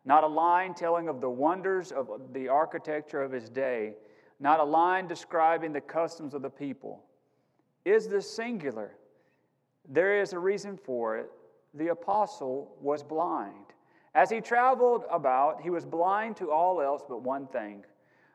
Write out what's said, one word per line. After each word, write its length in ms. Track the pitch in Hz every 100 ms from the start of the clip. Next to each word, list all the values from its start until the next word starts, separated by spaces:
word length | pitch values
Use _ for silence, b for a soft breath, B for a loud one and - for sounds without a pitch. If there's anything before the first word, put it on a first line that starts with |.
| 131
Not 180 | 151
a 20 | 156
line 460 | 156 170 180 185
telling 380 | 170 170 170 165
of 100 | 131
the 80 | 127
wonders 640 | 123 151 185 185 190 170
of 160 | 139 117 107 127
the 160 | 131 127
architecture 760 | 143 160 165 156 151 151 151
of 80 | 139
his 200 | 127 117
day. 420 | 120 131 120 107 107 b b b b
Not 200 | 139 160
a 40 |
line 420 | 147 160 175 185 175
describing 680 | 170 - 165 160 165 160
the 80 | 143
customs 500 | 135 160 160 - 147
of 80 | 139
the 80 | 131
people. 560 | - 143 127 107 104 _ _ _ _ _ _ _ _
Is 240 | 175 214 190
this 220 | 196 -
singular? 680 | - 233 220 139 110 101 - _ _ _ _ _ _ _ _ -
There 360 | 139 196 208
is 100 | 185
a 60 | 175
reason 400 | 185 202 202 190
for 400 | - 123 113 113
it. 120 | - - - _ _
The 140 | 147 165
apostle 840 | 165 196 208 196 - 131 135 143 -
was 220 | 139 147
blind. 500 | - 160 175 151 101 - - - b b b
As 160 | 151 185
he 100 | 226
traveled 640 | - 240 254 247 247 233 -
about, 500 | 165 139 131 147 156
he 80 | 165
was 160 | 170
blind 540 | 139 165 180 202 220 214
to 120 | 170
all 300 | 151 180 175
else 220 | 139 143 -
but 140 | 117
one 260 | 127 139 131
thing. 380 | 123 104 101 - _ b b b